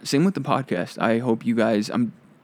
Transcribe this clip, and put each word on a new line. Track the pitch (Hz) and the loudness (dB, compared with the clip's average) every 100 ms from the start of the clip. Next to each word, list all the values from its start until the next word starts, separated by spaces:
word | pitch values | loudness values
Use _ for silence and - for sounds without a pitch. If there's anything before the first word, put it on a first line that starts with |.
same | - 139 | -2 2
with | 185 | 2
the | 170 | 0
podcast. | 139 131 135 92 87 - | 0 -2 0 -4 -4 -2
I | 113 113 | 0 2
hope | 123 113 120 | 0 0 0
you | |
guys, | 117 110 107 107 | 2 2 2 0
I'm, | - 117 - - _ | -2 -4 -6 -20 _